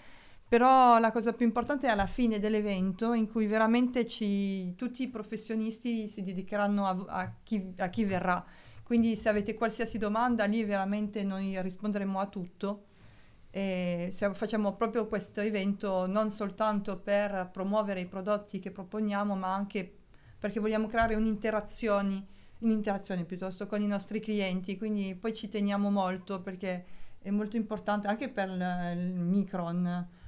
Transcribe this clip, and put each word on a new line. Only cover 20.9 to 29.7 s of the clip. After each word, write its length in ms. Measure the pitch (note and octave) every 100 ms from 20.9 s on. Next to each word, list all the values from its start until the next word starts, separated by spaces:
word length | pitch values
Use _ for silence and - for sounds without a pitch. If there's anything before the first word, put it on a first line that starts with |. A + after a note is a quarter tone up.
| A#3 A3+
un'interazione, 1120 | G#3+ A3 G#3 A3 G#3+ G3 - A3+ G3+ G3 G3 G3 - - -
un'interazione 640 | A3+ G#3+ G#3+ G3 - F#3
piuttosto 420 | E3+ F3+ F#3 F#3+ G3+
con 160 | G#3
i 40 | G#3
nostri 340 | G3+ G3 G#3+
clienti, 580 | G#3+ G#3 F#3+ F#3 F#3 F#3+
quindi 360 | A3 G#3 G3
poi 200 | F#3 A3+
ci 140 | A3+ G#3
teniamo 420 | G#3+ G3+ G3+ G3+
molto 500 | G3+ F#3 F#3 F#3 F#3+
perché 440 | F#3+ F#3 F#3+ F3+ F3+ - - -
è 80 | F#3+
molto 260 | G3+ G#3+ A3+
importante 480 | G#3+ G#3+ - G#3 G3+
anche 240 | A3 C4+
per 180 | - F#3+
l-, 440 | F#3 F3+ F3+ F3 F3
il 140 | F3+
Micron 1000 | F#3 F3 G3 G3 F3+ E3+